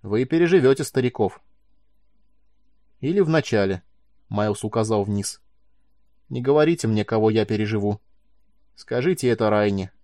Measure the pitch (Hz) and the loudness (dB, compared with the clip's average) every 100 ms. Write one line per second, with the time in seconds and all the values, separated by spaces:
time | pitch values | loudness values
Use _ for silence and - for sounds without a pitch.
0 | 98 107 127 165 170 185 131 135 151 135 | -2 -2 0 0 4 4 4 2 0 -2
1 | 123 - 101 - _ _ _ _ _ _ | -2 -2 -4 -4 _ _ _ _ _ _
2 | _ _ _ _ _ _ _ _ _ _ | _ _ _ _ _ _ _ _ _ _
3 | 135 196 165 160 - 110 98 90 _ _ | -2 0 2 2 2 0 0 -2 _ _
4 | _ _ _ 104 107 101 107 113 110 107 | _ _ _ -4 -2 -2 -4 -4 0 -2
5 | 101 101 98 - _ _ _ _ _ _ | 0 -4 -6 -12 _ _ _ _ _ _
6 | _ _ _ 127 127 147 156 170 113 107 | _ _ _ -6 0 2 2 0 0 -2
7 | 104 113 110 110 104 107 107 110 101 104 | 0 0 2 0 0 -2 -2 -2 -2 -4
8 | _ _ _ _ _ _ _ _ - 123 | _ _ _ _ _ _ _ _ -6 -2
9 | 151 185 123 113 107 107 104 98 92 _ | -2 0 0 0 2 2 2 -2 -6 _